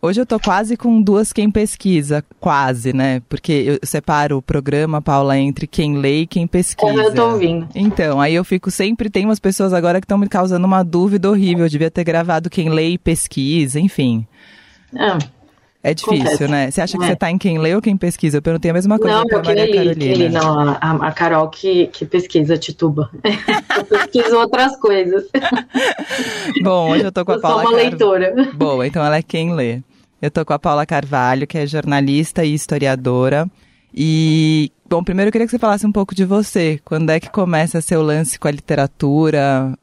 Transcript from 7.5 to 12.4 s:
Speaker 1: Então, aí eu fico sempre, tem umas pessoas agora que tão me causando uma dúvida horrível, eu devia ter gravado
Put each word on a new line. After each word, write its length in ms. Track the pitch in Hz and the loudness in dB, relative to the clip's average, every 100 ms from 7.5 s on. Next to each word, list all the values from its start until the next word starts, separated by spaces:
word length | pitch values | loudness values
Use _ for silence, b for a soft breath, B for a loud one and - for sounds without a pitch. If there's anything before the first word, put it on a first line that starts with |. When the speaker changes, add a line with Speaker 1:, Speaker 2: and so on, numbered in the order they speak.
| 165 165 | -2 -6
Speaker 1:
Então, 440 | - 202 196 160 139 | -2 0 2 0 2
aí 160 | 143 | 2
eu 100 | 165 | 0
fico 260 | 180 185 190 | 0 -2 -4
sempre, 400 | - 190 233 220 | -2 -2 -2 -2
tem 160 | 208 202 | -2 0
umas 120 | 214 | 0
pessoas 340 | 190 190 190 | 0 0 0
agora 260 | 185 170 180 | 2 2 0
que 60 | 190 | 0
tão 100 | 196 | 0
me 120 | 202 | 0
causando 380 | 196 185 180 185 | 0 0 2 2
uma 160 | 190 | 2
dúvida 460 | 180 170 190 196 190 | 2 2 2 2 2
horrível, 360 | 208 190 175 165 | 2 2 2 0
eu 40 | |
devia 200 | 147 160 | 0 -2
ter 140 | - | -2
gravado 440 | 170 165 170 160 | 0 0 0 -2